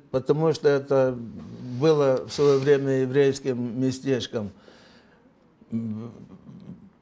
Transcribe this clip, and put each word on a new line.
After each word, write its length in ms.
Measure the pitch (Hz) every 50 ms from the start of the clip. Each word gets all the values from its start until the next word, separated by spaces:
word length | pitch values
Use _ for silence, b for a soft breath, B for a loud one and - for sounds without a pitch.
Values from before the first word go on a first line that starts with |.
| - _
потому 420 | - 131 127 - 147 151 160 160
что 160 | 151 - - 147
это 480 | 143 139 135 139 143 135 131 131 127 120 117 110 - - - - 117 113 123 123 123 123
было 440 | 143 160 156 147 143 135 131 123 - 117
в 40 |
своё 260 | - - 143 143 139 135
время 420 | 131 147 143 135 139 139 135 131
еврейским 800 | 131 127 127 143 139 139 135 - - 135 123 120 120 120 107 127
местечком. 680 | 131 131 127 131 - 135 135 117 107 - - 117 104 95 b b b b b b b b b b b b b b b b b _ _ _ _ _ - _ 113 113 113 113 107 107 113 120 107 - - - 92 - - - - - - - - - - - _ _